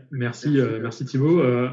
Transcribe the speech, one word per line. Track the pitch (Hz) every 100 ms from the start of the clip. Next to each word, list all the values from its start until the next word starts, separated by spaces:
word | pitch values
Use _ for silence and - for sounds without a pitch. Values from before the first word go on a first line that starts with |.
| -
Merci, | 135 120 - 147 139
euh, | 113 110
merci | 117 -
Thibaut. | 131 135 151 175
Euh, | 127 120 127